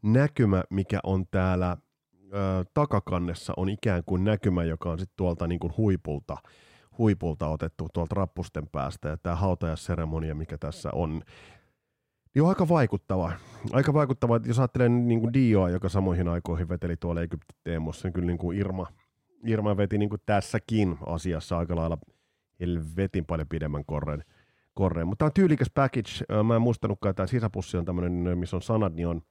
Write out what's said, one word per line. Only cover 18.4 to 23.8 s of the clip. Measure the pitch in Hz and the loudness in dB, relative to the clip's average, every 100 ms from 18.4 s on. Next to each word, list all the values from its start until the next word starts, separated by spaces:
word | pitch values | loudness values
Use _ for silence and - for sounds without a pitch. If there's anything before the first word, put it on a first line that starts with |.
| 90 | -2
Irma, | 92 95 92 87 - _ _ _ _ 113 | -2 -2 -4 -8 -12 _ _ _ _ -2
Irma | 110 104 98 | 0 2 2
veti | 98 101 | 2 2
niinku | 104 101 - | 0 -2 0
tässäkin | 104 - 110 - 110 98 85 - | 0 0 -6 0 2 2 0 -6
asiassa | 82 92 80 - 87 | -4 -2 -4 -4 -4
aika | 85 87 | -2 -2
lailla | 82 80 - _ _ _ _ _ | -2 -4 -8 _ _ _ _ _
helvetin | 87 85 78 85 95 95 80 | -4 -4 -4 -4 -2 -2 -4
paljon | 82 73 | -4 -4
pidemmän | 80 76 73 | -4 -4 -4